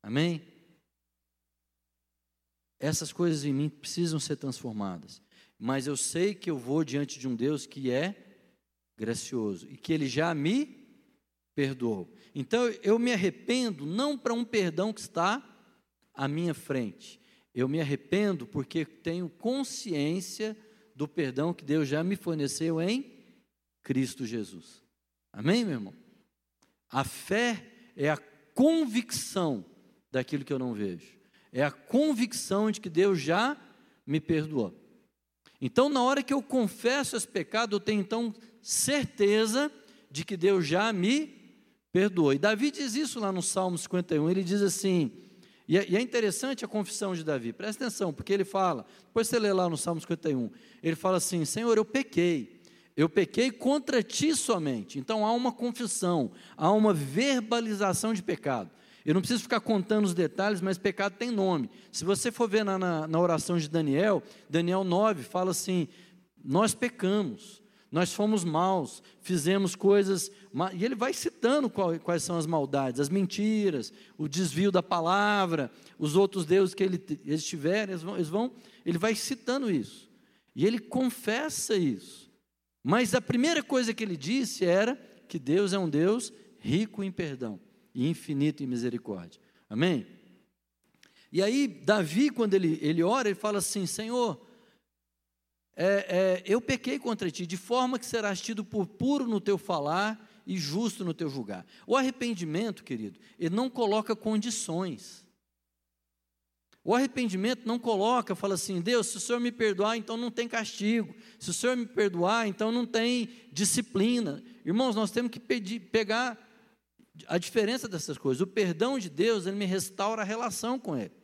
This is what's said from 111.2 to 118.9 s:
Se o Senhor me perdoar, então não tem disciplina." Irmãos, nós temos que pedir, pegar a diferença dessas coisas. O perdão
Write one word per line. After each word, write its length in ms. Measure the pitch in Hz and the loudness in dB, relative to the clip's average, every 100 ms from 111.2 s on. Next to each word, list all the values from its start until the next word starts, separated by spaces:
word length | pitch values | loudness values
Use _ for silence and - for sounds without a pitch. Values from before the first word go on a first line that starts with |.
| - - | -20 -10
Se 120 | - | -6
o 20 | |
Senhor 240 | - 240 254 | 0 0 0
me 80 | 233 | -2
perdoar, 640 | - 208 175 175 226 220 | 0 0 2 2 2 0
então 240 | 180 220 | -2 0
não 160 | 240 240 | 2 2
tem 420 | 226 233 247 220 - - | 2 2 0 -2 -8 -12
disciplina." 920 | 143 196 - 220 202 220 240 196 143 - - - | -2 0 0 0 2 4 4 0 -4 -10 -10 -2
Irmãos, 300 | 208 262 214 | 2 2 2
nós 160 | 214 | 0
temos 200 | 240 240 | 0 -2
que 80 | - | -6
pedir, 400 | - 247 190 226 | -2 -2 -2 -8
pegar 680 | 180 220 208 220 254 226 - - _ _ _ _ _ - - | 0 0 2 0 -2 -6 -18 -20 _ _ _ _ _ -20 -2
a 100 | 175 | -2
diferença 500 | 175 233 202 254 - | 0 0 2 -2 -4
dessas 300 | 175 - 147 | -8 -6 -2
coisas. 240 | 139 131 | 0 0
O 60 | 190 | 0
perdão 500 | 220 190 160 233 | 0 0 2 0